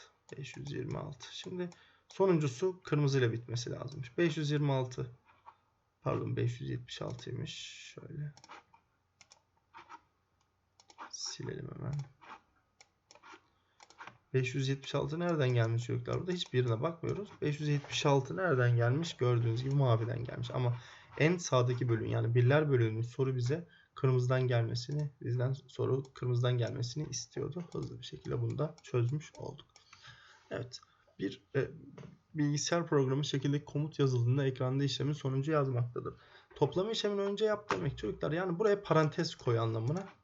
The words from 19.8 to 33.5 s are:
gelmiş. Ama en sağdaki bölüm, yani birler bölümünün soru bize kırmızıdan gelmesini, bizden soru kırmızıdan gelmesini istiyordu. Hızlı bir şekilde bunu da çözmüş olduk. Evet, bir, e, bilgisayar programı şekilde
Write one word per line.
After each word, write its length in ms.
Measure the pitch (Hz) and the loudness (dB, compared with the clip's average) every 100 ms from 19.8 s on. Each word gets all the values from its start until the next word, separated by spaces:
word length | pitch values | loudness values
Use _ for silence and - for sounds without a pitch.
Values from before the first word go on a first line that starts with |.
| 135 110 113 - | 4 4 2 -4
gelmiş. 280 | 120 - 120 | -6 -6 -4
Ama 260 | 131 123 120 - - - - | 0 0 0 -6 -20 -10 2
en 200 | 147 180 | 2 2
sağdaki 520 | - 127 123 120 123 | 2 4 4 2 2
bölüm, 160 | 113 113 | 2 2
yani 300 | 113 113 120 | 0 2 6
birler 340 | 120 147 151 | 6 6 6
bölümünün 320 | 131 113 110 | 4 4 2
soru 340 | 117 - 131 127 | -4 -2 0 0
bize 320 | 120 160 170 - _ - | 0 -2 -4 -16 _ -2
kırmızıdan 520 | 135 127 123 131 127 | 2 4 4 2 4
gelmesini, 640 | 120 113 117 - 147 147 - | 2 2 -2 -4 -4 -4 -6
bizden 320 | 117 123 127 | -4 0 0
soru 500 | 135 - - 117 131 135 | -2 -6 -4 0 0 -2
kırmızıdan 440 | - 123 123 123 123 | -6 0 2 2 2
gelmesini 520 | 113 107 120 - 151 | 0 -2 -4 -4 -6
istiyordu. 540 | - - - - 170 170 | -6 -8 -6 -6 -6 -8
Hızlı 300 | - 123 120 | -8 -8 -10
bir 40 | - | -14
şekilde 360 | - - 131 | -12 -6 -2
bunu 160 | 117 117 | -2 -2
da 180 | 151 - | -4 -6
çözmüş 480 | - 127 120 151 - - | -4 0 0 -2 -6 -12
olduk. 280 | - - - - _ - - - - - - | -12 -12 -16 -20 _ -20 -20 -20 -20 -20 -10
Evet, 280 | - - - - _ _ - | -8 -8 -12 -20 _ _ -8
bir, 220 | 190 - _ 139 | -8 -8 _ -4
e, 160 | 123 - - - - - _ | -2 -6 -18 -18 -18 -20 _
bilgisayar 540 | 160 147 147 - 170 165 | -2 0 2 2 0 2
programı 380 | 147 131 135 147 | 4 4 2 0
şekilde 400 | 139 143 | 0 2